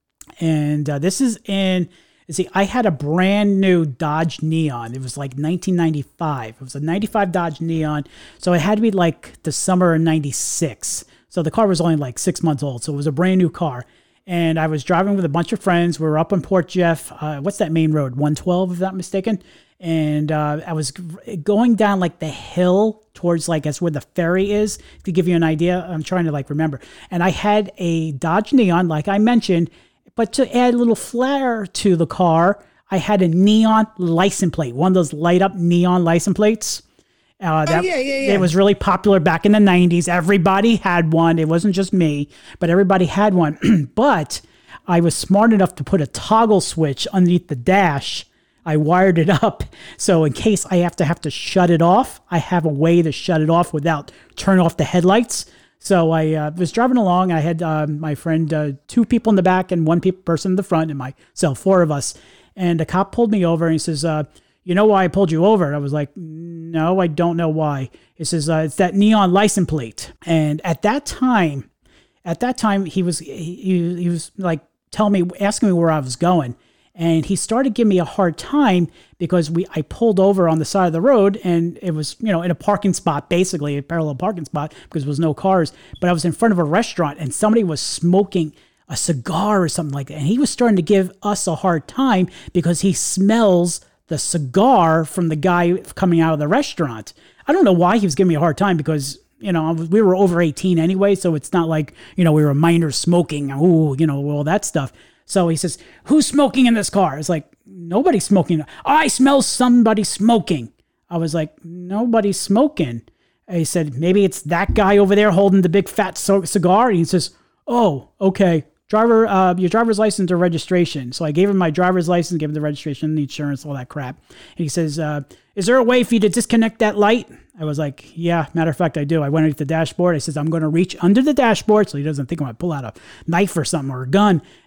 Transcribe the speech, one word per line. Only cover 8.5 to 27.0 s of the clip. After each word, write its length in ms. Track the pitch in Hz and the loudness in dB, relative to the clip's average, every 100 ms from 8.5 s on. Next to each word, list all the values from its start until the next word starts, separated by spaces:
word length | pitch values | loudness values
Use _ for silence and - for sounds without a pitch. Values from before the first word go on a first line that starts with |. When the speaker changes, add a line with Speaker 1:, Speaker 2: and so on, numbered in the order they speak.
Speaker 1:
it 80 | 175 | 0
had 160 | 175 214 | 0 0
to 60 | |
be, 80 | 226 | 0
like, 500 | 196 170 - - - | 2 0 -2 -10 -12
the 100 | 165 | -8
summer 420 | - - 180 180 | -4 0 2 2
of 60 | 160 | 2
ninety-six. 1040 | 165 160 143 - - - 156 107 - - - _ _ | 2 0 -2 -6 -6 -4 -6 -6 -10 -10 -12 _ _
So 140 | 180 | -6
the 80 | 160 | -2
car 160 | - 208 | 0 2
was 140 | 170 | 2
only, 160 | 175 156 | 0 0
like, 220 | 131 - | -2 -6
six 240 | 185 175 | -4 -2
months 200 | 160 139 | -2 -2
old. 200 | 143 123 | -4 -8
So 80 | - | -8
it 40 | 143 | -6
was 100 | 151 | -4
a 40 | |
brand 260 | 135 185 185 | -2 0 2
new 120 | 170 | 0
car. 340 | - 160 127 - _ _ _ - | -2 -6 -6 -14 _ _ _ -8
And 320 | 175 165 160 | -2 0 0
I 80 | 160 | -2
was 160 | 151 | -2
driving 320 | - 175 196 196 | 0 0 0 0
with 80 | |
a 40 | 165 | -2
bunch 240 | 160 170 | -2 -4
of 80 | 208 | -4
friends. 380 | 190 170 170 156 | 0 2 0 -2
We 80 | 156 | -2
were 120 | 151 | -2
up 140 | 165 | 0
on 80 | 190 | -2
Port 280 | - 185 - | 0 -2 0
Jeff. 440 | 185 170 160 - - | 0 0 -2 -8 -12
Uh, 200 | 151 143 | -10 -6
what's 180 | 170 - | -6 -4
that 140 | 160 | -2
main 180 | 165 160 | 0 2
road? 220 | 151 135 127 | 0 -2 -2
One 180 | 147 151 | -2 -2
twelve, 340 | 180 180 185 | -2 -2 -2
if 80 | 175 | -4
I'm 40 | |
not 120 | 190 | -6
mistaken. 480 | 190 - 196 208 208 - _ _ _ | -6 -6 -4 -2 -4 -8 _ _ _
And, 500 | 175 160 151 151 151 | -4 -2 0 -2 -2
uh, 300 | 151 147 151 175 | -2 -2 -4 -6
I 60 | |
was 180 | 156 147 | -6 -6
g-, 440 | - 170 175 - 190 | -10 -16 -16 -12 -8
going 360 | 208 208 240 | -2 2 2
down, 240 | 220 208 196 | 2 2 0
like, 180 | 175 - | -2 -4
the 80 | 156 | -10
hill 760 | - - 175 180 190 220 214 _ | -12 -8 0 2 2 2 -2 _
towards, 340 | - 175 170 170 | -6 -2 -2 -2
like, 160 | 156 | -4
that's 160 | 151 - | -4 -4
where 80 | 170 | -4
the 120 | 143 | -4
ferry 500 | - - 165 185 202 | -6 -4 -2 0 0
is, 260 | 208 214 - - - | 0 -2 -4 -16 -14
to 60 | - | -4
give 140 | 175 175 | -2 2
you 80 | |
an 80 | 170 | 2
idea. 420 | 160 156 175 180 170 | 2 0 0 -2 -4
I'm 140 | 156 | -8
trying 240 | 151 185 165 | -4 -2 -2
to, 60 | |
like, 180 | 147 139 | -4 -4
remember. 300 | 147 160 135 - - | -4 -4 -4 -14 -20